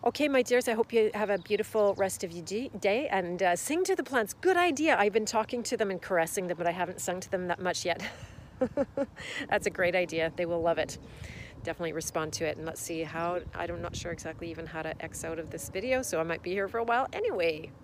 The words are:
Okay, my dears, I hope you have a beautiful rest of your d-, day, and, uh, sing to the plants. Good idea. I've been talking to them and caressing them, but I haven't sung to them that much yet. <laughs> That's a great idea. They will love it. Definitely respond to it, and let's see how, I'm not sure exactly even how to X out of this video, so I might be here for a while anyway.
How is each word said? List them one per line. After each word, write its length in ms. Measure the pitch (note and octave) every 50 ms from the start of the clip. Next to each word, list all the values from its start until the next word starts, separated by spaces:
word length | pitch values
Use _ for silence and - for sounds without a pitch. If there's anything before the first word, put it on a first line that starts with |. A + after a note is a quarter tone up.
| -
Okay, 240 | A#3+ A#3+ - D4 D4
my 120 | C#4 C4
dears, 280 | B3 - A#3+ B3 B3 B3
I 40 | A3+
hope 200 | G#3+ A3+ - A#3
you 180 | A3+ G#3+ G#3+ -
have 160 | G#3 G#3+ F#3+
a 80 | G3+
beautiful 560 | F#3 E3+ - G#3 G3+ G#3 - - A3 G#3 G3+ F#3+
rest 280 | F#3+ G3 F#3+ - - G#3
of 80 | F3
your 140 | E3 F3 D#3+
d-, 260 | - F#3+ A3 C4+ - - F#3+
day, 300 | - G3 G3+ B3 D4+ -
and, 340 | - G3 F3+ E3+ F3+ F3 F#3+
uh, 140 | F3+ F3
sing 260 | F3 - - D4+ E4 F#4
to 120 | F#4+ F#4+
the 80 | - C#4
plants. 300 | - C4+ B3 G#3+ G3 - -
Good 160 | - F4+ F#4
idea. 400 | F4 F4+ F4+ C#4+ C#4 D4+ D#4+ C4+
I've 140 | - G3+ G#3
been 140 | G3 A3+ G#3+
talking 360 | G3+ - A3 A3 - - A#3+ G#3
to 120 | - B3+
them 160 | G#3 A3 G3
and 100 | F#3+ F3
caressing 460 | - - F#3+ E3+ E3 E3+ - G3+ F#3
them, 100 | F3 F3
but 100 | D#3+ F3
I 40 | E3+
haven't 300 | E3+ F#3 F3+ E3+ F3 -
sung 180 | - F#3+ F3+ F#3
to 100 | F#3 -
them 180 | - F3+ F3+
that 120 | F3+ F3 -
much 240 | F#3 F3+ E3+ - -
yet. 180 | F3+ E3 - F#3 - - - - - - - - - - - C4 - -
<laughs> 720 | D4 C4+ - - C#4 C#4 - - - - - - - - -
That's 180 | - G3+ G3+
a 20 | G#3
great 260 | - - F#3 F3 F3
idea. 360 | F#3 F3+ E3 D#3+ E3 D#3+ D#3+ D#3+
They 80 | - F3
will 160 | E3 E3+ E3+
love 160 | E3 E3+ E3
it. 200 | D#3 - - - - - - - - - - - - - - - - -
Definitely 280 | E3+ D#3+ - F3 D#3+
respond 400 | D3+ E3 D#3+ - - E3+ D#3 D#3 D#3
to 120 | - E3
it, 100 | D3+ -
and 100 | - D#3
let's 160 | D#3+ - -
see 220 | - - E3+ D#3+ E3
how, 380 | D#3 D#3+ E3 E3+ F3 F3+ F3 D#3 - -
I'm 280 | - E3+ E3+ F3 E3+
not 160 | F3 F3 E3+
sure 160 | - - F3 E3
exactly 360 | D#3 - D#3+ D#3+ - E3+ E3+
even 160 | D#3+ E3 E3
how 160 | D#3+ E3 D#3+ D#3
to 200 | D#3+ D#3 - -
X 220 | D#3+ - - E3+
out 140 | E3 D#3+ D#3+
of 100 | D#3+ E3
this 180 | - E3 -
video, 340 | - - F#3+ G3+ B3+ C4 B3+
so 200 | B3+ - - D#3+
I 20 | D#3+
might 200 | E3 E3 D#3+ -
be 80 | F3
here 180 | F3+ G3+ G3 F#3+
for 80 | -
a 80 | A3+ A#3
while 240 | A#3 A#3 B3 C4+ -
anyway. 600 | - F#4+ G#4+ A4+ D4+ G3 E3+ E3 D#3 D#3 D#3+ - - -